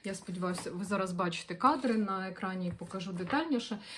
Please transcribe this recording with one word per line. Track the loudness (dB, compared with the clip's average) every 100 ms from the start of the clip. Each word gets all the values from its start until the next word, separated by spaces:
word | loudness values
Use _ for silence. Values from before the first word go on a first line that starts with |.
Я | -6
сподіваюся, | -6 -6 -2 -2 -2 -4
ви | -4
зараз | 0 0 0
бачите | 0 0 0 -4
кадри | 2 4 6 4 4
на | 4 2 -2
екрані, | -2 -2 -2 -2 -4
покажу | -6 -6 -4
детальніше. | -4 0 0 2 2 0 -6 -8